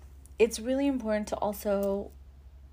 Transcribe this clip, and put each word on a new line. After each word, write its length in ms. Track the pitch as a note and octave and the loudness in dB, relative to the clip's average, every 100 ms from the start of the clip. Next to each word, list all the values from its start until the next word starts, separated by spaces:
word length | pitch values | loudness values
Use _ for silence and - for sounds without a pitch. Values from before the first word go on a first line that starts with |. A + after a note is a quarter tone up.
| - - - - | -20 -20 -20 4
it's 220 | A3 A3+ | 4 4
really 260 | A3 C4 C#4+ | -2 2 2
important 420 | C4 G#3+ G#3+ G#3+ | 2 0 0 0
to 80 | - | -2
also 720 | G3+ G3+ G#3+ G3+ G3+ G3 - - - - - - - | -2 0 0 2 2 0 -2 -12 -20 -20 -20 -20 -20